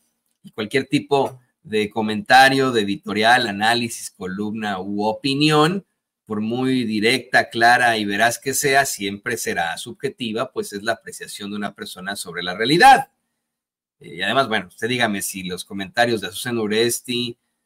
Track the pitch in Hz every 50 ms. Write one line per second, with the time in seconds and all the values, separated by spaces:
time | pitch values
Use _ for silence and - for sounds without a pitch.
0 | _ _ _ _ _ _ _ _ - - - 113 107 104 - 135 135 - 147 131
1 | 101 - 139 135 147 - - - _ _ _ _ - - 110 107 107 104 - 117
2 | 107 107 107 104 104 - 127 127 131 135 135 135 135 131 120 113 101 101 98 -
3 | - 104 98 104 110 117 123 123 120 107 98 101 107 113 120 120 120 113 - -
4 | - - _ - 95 92 92 101 104 107 110 113 107 104 98 92 92 101 101 101
5 | 104 110 110 110 - 135 135 143 151 156 156 151 151 160 190 202 - _ _ _
6 | _ _ _ _ _ - 107 107 107 110 120 127 131 131 131 127 120 107 110 104
7 | 107 117 131 120 117 - - 120 110 - - 117 117 120 123 123 123 120 113 110
8 | 104 101 101 101 117 120 - - - 135 131 - 143 139 135 139 135 - - -
9 | 101 98 101 101 - 123 117 110 - 113 98 90 85 82 82 - - 120 104 -
10 | - 135 - - 123 110 104 117 135 - - 113 104 - 104 101 101 113 117 -
11 | - 92 - - - 92 - - 101 101 104 104 101 101 - - 104 - - 92
12 | 90 98 101 - - 92 82 87 90 90 90 101 113 127 156 180 247 269 262 -
13 | - - _ _ _ _ _ _ _ _ _ _ _ _ _ _ _ _ _ _
14 | - 87 85 85 95 101 120 139 131 107 107 104 90 90 _ - 113 120 123 123
15 | 120 107 101 98 - - - 95 92 90 90 87 - - 101 98 98 92 - 117
16 | 120 123 117 104 95 87 90 - - 131 120 117 107 101 104 110 120 120 117 -
17 | - 127 123 120 123 117 120 _ _ _ _ _ _